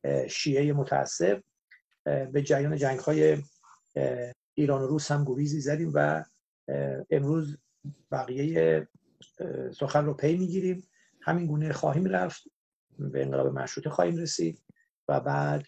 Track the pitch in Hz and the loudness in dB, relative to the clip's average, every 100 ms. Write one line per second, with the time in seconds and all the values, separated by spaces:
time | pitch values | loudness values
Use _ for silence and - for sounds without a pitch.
0 | 69 69 65 - 156 139 147 143 135 139 | 0 0 -2 -2 0 2 2 0 0 0
1 | 139 - 175 202 _ _ _ - _ _ | -2 0 0 0 _ _ _ -20 _ _
2 | 151 143 131 139 139 139 147 151 139 131 | -2 -2 0 -2 2 2 2 0 0 0
3 | - 156 156 147 143 _ - - _ 147 | 0 4 4 4 -2 _ -20 -20 _ -2
4 | 135 123 123 123 _ - 143 135 131 151 | -2 -2 -8 -12 _ 0 2 2 2 -2
5 | - 147 139 127 147 151 135 156 165 147 | 0 0 0 0 0 -2 -2 -2 0 2
6 | 147 78 - _ _ _ - 69 139 135 | 2 0 -4 _ _ _ -6 -4 -4 -6
7 | - - 143 160 151 147 _ _ 143 147 | 0 0 2 0 -2 -10 _ _ -16 -16
8 | _ 131 123 127 147 165 165 80 156 _ | _ -6 -4 -4 0 4 4 4 0 _
9 | _ _ - _ - 131 131 127 139 147 | _ _ -20 _ -6 -6 -8 -4 0 2
10 | 147 143 147 175 185 185 185 180 - _ | 2 0 0 2 0 0 -2 -4 -8 _
11 | _ _ - 170 170 147 156 - 151 143 | _ _ -2 -2 0 -2 -2 0 0 2
12 | 190 185 185 - - _ _ _ _ - | 2 2 0 -6 -20 _ _ _ _ -10
13 | 69 67 67 67 67 67 - - 147 - | -6 -2 0 2 0 0 -6 -6 -4 0
14 | 175 170 165 - - 156 _ _ _ _ | 0 0 -4 -2 -2 -4 _ _ _ _
15 | - 69 131 - 147 147 | -2 -2 0 -2 0 -2